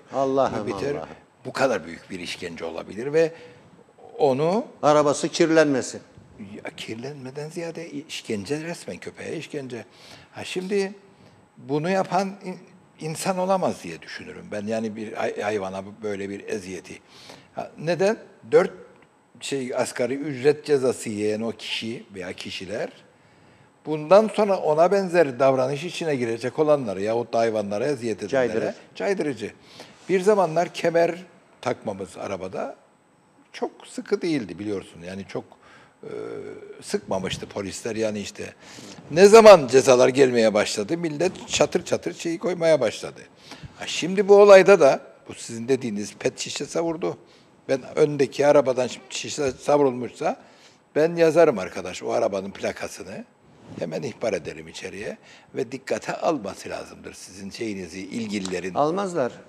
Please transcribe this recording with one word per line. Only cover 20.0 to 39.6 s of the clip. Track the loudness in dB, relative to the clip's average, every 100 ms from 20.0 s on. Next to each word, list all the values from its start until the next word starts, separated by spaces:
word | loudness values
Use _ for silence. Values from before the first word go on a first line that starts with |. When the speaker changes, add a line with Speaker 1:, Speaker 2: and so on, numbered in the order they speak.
| -4
Speaker 2:
ücret | -4 -6 0 0 0 0
cezası | 2 2 -2 -6
yiyen | -2 -2 -2
o | -4
kişi | -8 -8 -8 -8 -10 -12 -12
veya | -12
kişiler | -10 -12 -12 -10 -8 -10 -12 -20 _ _ _ _ _ _ _ -8
bundan | -6 6 6 6
sonra | 0 0 0
ona | 2 4 4
benzer | 4 2 2 2 4
davranış | 4 4 0 -2
içine | -8 -6 -4 -2
girecek | -2 -2 -4 0
olanları | 2 2 0 -4
yahut | -2 -2 0
da | 0
hayvanlara | 2 0 -2 -4 -4
eziyet | -4 -4 -6
edenlere | -2 0 0
Speaker 1:
Caydırıcı. | 0 -4 -8 -16 -6
Speaker 2:
caydırıcı. | -4 -2 -4 -6 -10 -12 -20 -20 -20 -16 -2
Bir | 2
zamanlar | 4 4 4 0 -2
kemer | -2 0 2 2 0 -12 _ _ -8
takmamız | -6 -6 -8 -8 -10 -10
arabada | -8 -8 -8 -8 -10 -12 _ _ _ _ _ _ _
çok | -10 -10 -10 -16
sıkı | -12 -4 -4
değildi | -2 -2 -4 -8
biliyorsun. | -6 -6 -8 -16
Yani | -12 -12 -10
çok, | -10 -12 -20 -20 -20 -20 _
e, | -14 -12 -10 -12 -14 -16 -18 -18
sıkmamıştı | -8 -8 -4 -6 -4 -8 -10
polisler | -8 -8 -8 -8 -4
yani | -4 -4
işte. | -10 -12 -14 -16 -20 -20 -20 -20 -4
Ne | 8 10
zaman | 12 12 12